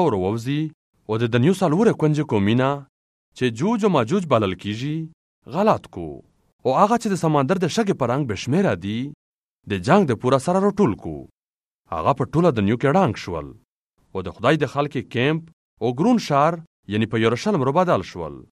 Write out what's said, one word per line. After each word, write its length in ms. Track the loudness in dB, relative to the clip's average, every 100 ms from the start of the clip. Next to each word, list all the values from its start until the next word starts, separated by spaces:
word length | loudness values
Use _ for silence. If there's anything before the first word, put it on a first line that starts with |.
ور 120 | 2 0
ووځي 440 | 0 -2 -4 -4 -4 -10 _ _ -6
او 80 | -2
د 140 | 0 2
دنیو 240 | 2 2
څلورې 320 | 2 4 2 2
کونجې 300 | 0 0 0
قومینه 380 | 0 2 2 2 -2 -10 _ _ _ _ -4
چې 80 | -2 0
جوج 260 | -2 2 2
او 80 | 2
ماجوج 280 | 2 -2 2
بلل 240 | 2 2 -2
کیږي، 340 | -6 -6 -6 -6 -8 -16 _ _ -8
غلط 400 | 0 2 0 -4 -10
کو. 120 | -10 -12 -18 _ _ _ 0
او 60 | 2
هغه 140 | 4 2
چې 100 | 0
د 60 | -2
سمندر 340 | 2 2 2 0
د 100 | 0 -2
شګې 200 | -2 -2
په 60 | -2
رنګ 120 | -2 -2
بې 60 | -4
شمېره 300 | -2 0 2 0 -4
دي، 140 | -6 -8 -12 _ _ _ _ -6
د 60 | -4 2
جنګ 160 | 4 4
د 60 | 0
پوره 180 | 0 0 2
سره 140 | 0 0
راټول 260 | 2 2 0
کو. 120 | -8 -12 -14 _ _ _ _ _ _
هغه 200 | -2 0 0
په 40 | -2
ټوله 180 | 2 2 2
دنیو 200 | 0 0
کې 160 | 2 2
ړنګ 200 | 0 -2
شول. 240 | -8 -8 -10 -16 _ _ _ _ _ -10
او 60 | -8
د 40 | -2
خدای 200 | 0 0
د 80 | -2
خلکې 280 | -4 -4 -6 -6
کیمپ 300 | -2 0 -2 -6 _ _ _
او 60 | -4 0
ګرون 180 | 2 2 2
ښار، 280 | 2 2 0 -10 _ -4
یعنی 140 | -2 0
په 80 | 2
یروشلم 440 | 2 2 0 0 2
رو 40 | 2
بدل 240 | 2 0 -2
شول. 260 | -10 -10 -12 -18